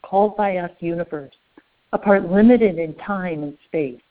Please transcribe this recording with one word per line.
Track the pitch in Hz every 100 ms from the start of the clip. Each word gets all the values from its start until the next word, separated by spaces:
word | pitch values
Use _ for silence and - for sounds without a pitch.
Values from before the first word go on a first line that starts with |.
called | - 190 208
by | 196 202 185
us | 175 _
universe, | 170 170 170 151 139 _ _ _ _ _ _
a | 208
part | 214 196 175
limited | 196 226 247 214 165
in | 160
time | 151 - 196 180 156
and | 147 143 _
space. | 165 139 120 _